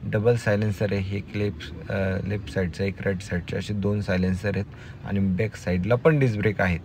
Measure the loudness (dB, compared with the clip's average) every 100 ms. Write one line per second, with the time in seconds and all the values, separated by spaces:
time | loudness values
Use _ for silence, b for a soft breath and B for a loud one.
0 | -2 2 4 4 2 2 2 0 0 0
1 | -2 -4 -4 -2 -2 -4 -10 -12 -6 -2
2 | 0 -2 -2 -4 -4 -2 -2 -2 -4 -2
3 | -2 -2 -2 -4 -2 -6 -2 -2 0 0
4 | 2 2 2 2 0 -2 -4 -8 B B
5 | -4 0 2 2 0 -2 -2 0 2 4
6 | 6 6 4 4 0 2 2 2